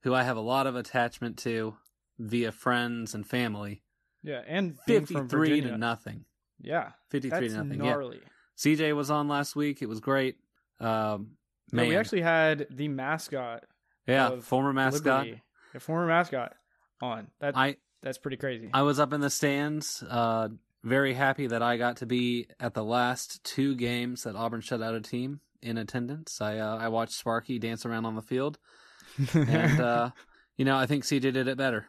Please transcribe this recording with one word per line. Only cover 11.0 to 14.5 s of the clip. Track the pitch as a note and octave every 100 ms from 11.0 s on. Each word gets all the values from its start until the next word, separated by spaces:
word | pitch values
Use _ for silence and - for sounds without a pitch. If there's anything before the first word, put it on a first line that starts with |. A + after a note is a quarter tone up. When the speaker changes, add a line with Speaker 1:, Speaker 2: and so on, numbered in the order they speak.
| G#2+ G#2+ G#2+ - _ _ _
Speaker 2:
Yeah, | A#2+
we | A#2+
Speaker 1:
man. | E3+
Speaker 2:
actually | A3 F#3+
had | E3+ E3 D#3+ D3+ C#3+
the | C3 D3+
mascot | C#3 C3 D#3+ - C#3 B2 A#2 - _ _ _ -
Speaker 1:
Yeah, | C3 B2+
Speaker 2:
of | B2+
Speaker 1:
former | A2+